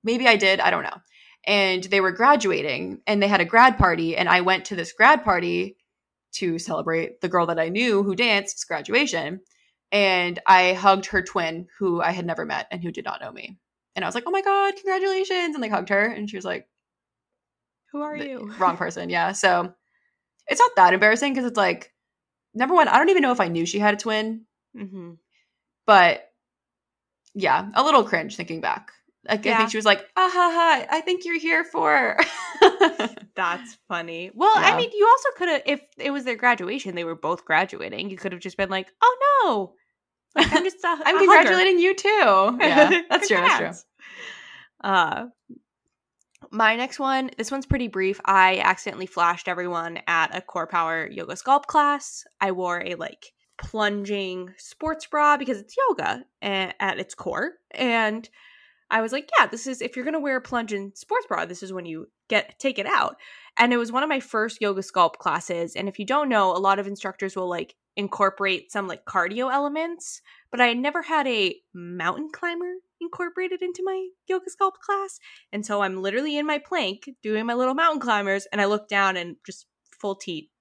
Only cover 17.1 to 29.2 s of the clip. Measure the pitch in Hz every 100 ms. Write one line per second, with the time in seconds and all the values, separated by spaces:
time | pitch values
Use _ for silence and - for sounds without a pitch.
17.1 | _ _ _ _ _ _ _ _ 285 294
18.1 | 294 285 254 208 208 185 175 165 170 175
19.1 | 175 170 196 190 175 180 _ _ _ _
20.1 | _ _ _ - 277 494 480 180 185 214
21.1 | 226 285 262 247 226 190 - - _ _
22.1 | _ _ _ _ 220 254 359 302 240 320
23.1 | 370 277 240 180 170 170 190 208 208 226
24.1 | 214 220 226 _ _ _ 240 202 190 170
25.1 | 170 _ _ _ _ _ _ - 202 175
26.1 | - - _ _ _ _ _ _ _ _
27.1 | _ _ 202 185 139 202 214 285 294 208
28.1 | 175 156 - 170 165 - - - _ _
29.1 | _